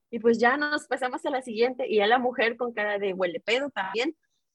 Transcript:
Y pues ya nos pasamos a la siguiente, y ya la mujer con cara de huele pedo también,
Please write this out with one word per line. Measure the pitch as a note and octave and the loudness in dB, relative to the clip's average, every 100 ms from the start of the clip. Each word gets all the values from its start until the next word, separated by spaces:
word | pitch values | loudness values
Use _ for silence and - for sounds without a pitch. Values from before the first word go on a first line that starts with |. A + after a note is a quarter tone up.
| _ | _
Y | A#3 | 0
pues | A3+ A3+ | 2 4
ya | A#3+ C#4+ | 4 2
nos | D4 D4 - | 0 -2 -4
pasamos | C#4 B3+ C#4+ D#4 | -4 -4 -4 -4
a | |
la | C4+ | -4
siguiente, | B3+ G#3+ A#3+ B3+ - | -4 0 0 0 -2
y | A3 | 2
ya | G3+ | 4
la | B3 | 4
mujer | B3 B3 A3+ A#3 | 2 0 0 0
con | B3 | -4
cara | A#3 G#3 G3+ | -2 -2 -2
de | G3+ | -2
huele | F#3 F3+ E3 | -2 -2 -2
pedo | - A#3 C#4+ | -2 -2 -2
también, | G#3 F#3 G3+ C4+ - _ _ _ | -4 -4 -2 -4 -4 _ _ _